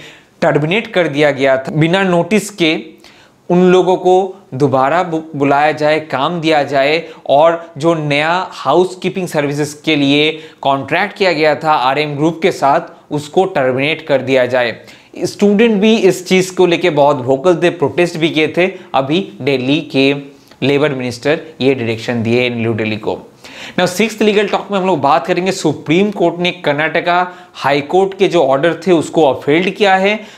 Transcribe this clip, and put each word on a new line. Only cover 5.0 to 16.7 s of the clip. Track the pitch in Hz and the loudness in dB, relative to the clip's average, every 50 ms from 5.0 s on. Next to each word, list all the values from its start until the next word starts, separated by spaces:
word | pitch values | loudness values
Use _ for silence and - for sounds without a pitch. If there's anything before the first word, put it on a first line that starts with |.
बु-, | 185 175 160 160 156 - - | -2 -2 -4 -6 -8 -8 -4
बुलाया | 139 143 139 139 143 151 156 | -2 0 2 2 2 2 0
जाए, | 156 147 151 151 156 156 | 0 0 0 0 0 0
काम | 156 - 135 127 139 160 180 170 | -2 -4 -4 -2 -2 -2 -4 -2
दिया | 151 160 156 151 | 0 0 2 2
जाए | - 127 143 139 135 147 156 165 160 - - - - | 0 0 0 0 2 2 0 -2 -4 -8 -16 -16 -2
और | - 135 143 160 170 165 165 - - - 135 | 0 2 4 4 4 2 0 -8 -14 -12 -2
जो | 151 170 170 | 0 0 0
नया | 156 151 147 143 147 151 160 175 185 180 - | 0 0 -2 0 0 0 0 -2 -2 -4 -6
हाउसकीपिंग | - - - 139 147 175 185 185 180 - - 180 - 196 180 170 | -12 -8 -2 2 2 2 2 2 -2 -6 -6 -6 -4 -4 -8 -4
सर्विसेज | - 151 143 139 147 147 151 147 - - - | -4 -4 -2 -2 -2 -4 -4 -6 -6 -8 -2
के | 160 156 | -2 0
लिए | 143 143 139 143 147 151 156 156 156 - - - - | 2 2 2 2 2 2 0 0 -4 -12 -18 -18 -6
कॉन्ट्रैक्ट | - 139 135 135 135 139 151 175 202 196 - | -2 -2 -2 -2 -2 -4 -2 -2 -2 -4 -4
किया | - 196 180 | -2 0 0
गया | 165 147 156 151 147 | 2 2 2 0 0
था | 151 160 156 | 0 0 0
आरएम | 156 139 120 131 139 147 151 147 147 | 0 2 2 0 0 0 -2 -4 -2
ग्रुप | 139 151 165 160 - | -2 -2 -2 -2 0
के | - 175 | -2 -2
साथ, | - - 143 135 147 170 - - - - - - | -2 2 0 2 2 2 -2 -6 -18 -20 -14 -8
उसको | 147 147 147 - - 185 190 | -8 -8 -8 -2 0 0 0
टर्मिनेट | 190 - 156 131 127 123 131 139 151 160 156 - | 0 0 0 0 0 0 0 -2 -2 -2 -4 -2
कर | - 143 131 | -2 -2 -2
दिया | 123 127 135 127 127 | 0 2 2 2 2
जाए। | 120 127 127 120 113 107 - - - - - - _ - - | 2 2 0 0 0 -4 -8 -14 -20 -20 -20 -20 _ -10 -6
स्टूडेंट | - - - - 208 202 208 196 233 233 214 190 | -6 -6 -2 0 2 2 4 4 4 4 4 2
भी | 220 220 226 | 4 4 4
इस | 214 180 185 - - - - | 4 4 2 2 2 -2 0
चीज़ | 190 185 180 185 - | 0 0 0 0 0
को | - 180 | 0 2
लेके | 175 | 2